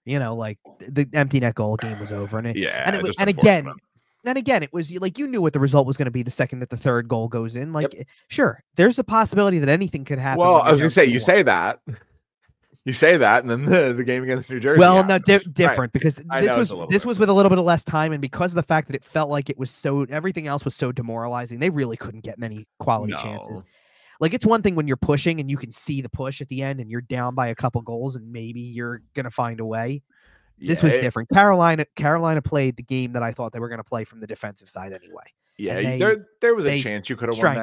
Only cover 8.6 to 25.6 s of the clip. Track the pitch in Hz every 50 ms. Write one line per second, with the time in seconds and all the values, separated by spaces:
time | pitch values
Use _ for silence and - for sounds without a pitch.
8.6 | _ _ _ - 175 240 240 - 226 - 220 226 220 - - 202 202 202 185 165
9.6 | 143 139 147 175 202 175 - 143 131 131 143 131 131 139 131 165 175 180 180 156
10.6 | - 156 156 139 156 160 - 190 156 131 120 123 110 175 185 208 165 123 95 85
11.6 | 85 104 123 - _ - 117 - _ _ _ _ _ _ _ _ _ _ _ _
12.6 | _ _ _ _ _ 135 127 - 160 160 180 160 123 101 110 123 123 123 117 123
13.6 | 139 - 180 180 147 131 120 120 127 123 123 127 131 131 127 113 - - 131 123
14.6 | 110 135 151 156 180 180 185 190 190 190 190 185 - - 196 202 185 180 139 -
15.6 | 175 147 120 131 127 117 - 139 - 156 139 - 147 165 139 135 - - - -
16.6 | - - 101 90 85 - 185 202 196 247 233 185 214 196 196 196 196 196 185 185
17.6 | 170 175 170 160 - - - 156 156 160 156 143 139 131 - - 175 180 170 170
18.6 | 151 - 165 156 151 - 135 131 - _ - 160 156 143 147 143 139 - 135 -
19.6 | 131 123 - - - 147 139 139 139 - 143 156 160 190 - 165 156 147 143 143
20.6 | - 139 - - 143 127 127 131 117 117 113 113 113 120 120 120 123 117 120 117
21.6 | 151 185 165 147 135 117 113 - - 110 104 110 104 117 107 - 117 113 107 107
22.6 | 110 _ _ _ - 135 117 107 107 107 92 71 - 113 107 104 101 107 110 98
23.6 | 95 _ _ _ _ _ _ _ _ _ _ _ 151 165 180 247 - 220 226 226
24.6 | 208 202 180 160 147 143 131 - - - 147 139 - 175 165 160 139 135 143 135